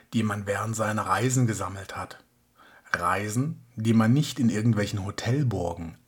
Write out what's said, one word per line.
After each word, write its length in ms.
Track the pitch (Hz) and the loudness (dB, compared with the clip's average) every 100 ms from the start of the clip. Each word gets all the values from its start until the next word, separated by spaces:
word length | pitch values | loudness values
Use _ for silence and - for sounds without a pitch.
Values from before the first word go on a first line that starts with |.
| _ | _
die 100 | 117 | -2
man 220 | 107 104 101 | 0 -2 -2
während 300 | 98 107 110 | -2 -2 -2
seiner 280 | 107 107 | -2 -2
Reisen 440 | 95 95 123 131 120 | 0 0 2 2 2
gesammelt 480 | 95 95 95 95 - | 0 -4 -8 -12 -10
hat. 260 | 98 - _ _ _ _ - - - | -12 -14 _ _ _ _ -20 -20 -6
Reisen, 720 | 85 87 95 104 113 147 165 - - | -2 0 0 -2 -2 -2 -6 -12 -4
die 180 | 113 | 2
man 200 | 113 110 | 6 6
nicht 260 | 135 - - | 4 2 0
in 100 | 117 | 0
irgendwelchen 560 | 104 117 104 98 104 98 | 2 2 2 0 -4 -6
Hotelburgen, 920 | - - 135 131 95 85 85 82 - | -6 -2 0 0 0 -2 -6 -10 -14